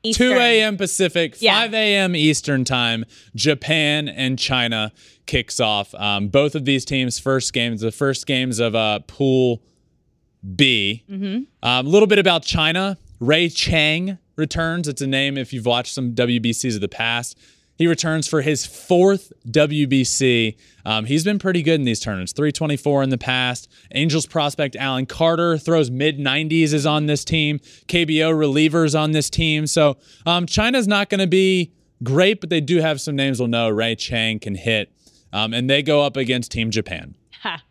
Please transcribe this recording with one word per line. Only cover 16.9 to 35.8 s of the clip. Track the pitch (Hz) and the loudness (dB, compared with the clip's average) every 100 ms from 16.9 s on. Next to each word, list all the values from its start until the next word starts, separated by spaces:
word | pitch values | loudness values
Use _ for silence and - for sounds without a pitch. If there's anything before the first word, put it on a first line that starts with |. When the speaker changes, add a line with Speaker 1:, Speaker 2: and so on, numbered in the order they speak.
| - 117 117 117 - _ _ _ _ | -4 -2 -2 -6 -16 _ _ _ _
Speaker 2:
He | 165 | 0
returns | 160 165 160 143 | 0 -2 -2 -2
for | 156 | -2
his | 139 143 - | 0 -2 -6
fourth | - - 180 190 196 - - - | -14 0 4 4 2 -6 -18 -2
W | 151 147 151 139 | 2 2 2 2
B | 135 | 2
C. | 123 - 131 117 113 107 _ _ - | 2 2 2 4 2 -4 _ _ -4
Um, | 110 110 | -4 0
he's | 147 | 0
been | 175 202 | 0 -2
pretty | 190 180 | 0 0
good | 156 160 | 2 2
in | |
these | 127 110 | 0 -2
tournaments. | - 95 92 | -4 -6 -6
Three | - 151 | -2 -2
twenty-four | - 156 143 147 139 | -2 -4 -2 0 0
in | 135 | 0
the | 127 | -2
past. | - 127 127 120 - _ _ | -2 -2 -2 -4 -12 _ _
Angels | - 156 156 - | -2 0 0 -2
prospect | 160 143 - 143 - | -2 -2 -2 -6 -4
Alan | 135 131 131 | -4 -4 -6
Carter | - 165 165 170 160 | 0 0 2 0 0
throws | - 165 131 | 2 2 2
mid-nineties, | 127 151 143 139 139 156 165 156 | 0 -2 0 -2 -2 0 2 2
is | 151 147 | 2 0
on | 151 151 | 0 0
this | 147 - | -2 0
team. | 165 151 147 - - - | 0 0 -2 -8 -20 -2
K | 175 160 | -2 0
B | 156 | 2
O | 160 | 2
relievers | 160 151 139 156 165 160 156 | 2 2 2 2 4 2 2
on | 156 | 0
this | 156 143 | 0 0
team. | - 160 151 156 | 0 0 0 0
So, | - 147 131 _ - 165 | 2 2 2 _ -8 -2
um, | 175 170 | -2 0
China's | - 220 262 202 | 0 0 0 2
not | 202 202 | 0 0
gonna | 196 190 | 0 2
be | 185 190 185 165 _ _ _ | 4 4 2 -2 _ _ _
great, | 123 139 190 214 | -2 2 4 2
but | 165 | -2
they | 165 | -2
do | 139 175 | 2 2
have | 160 143 | 2 -2
some | - 139 | -4 -2
names | 135 123 | -2 0
we'll | 123 | 0
know. | 117 117 | 0 0
Ray | 107 117 113 | 0 0 -2
Chang | - 120 110 107 | -4 -2 -2 -4
can | 110 92 | -6 -6
hit. | 117 110 98 _ _ _ _ | 0 -2 -2 _ _ _ _
Um, | 98 110 | -4 -4
and | 117 131 | -2 0
they | 139 | 0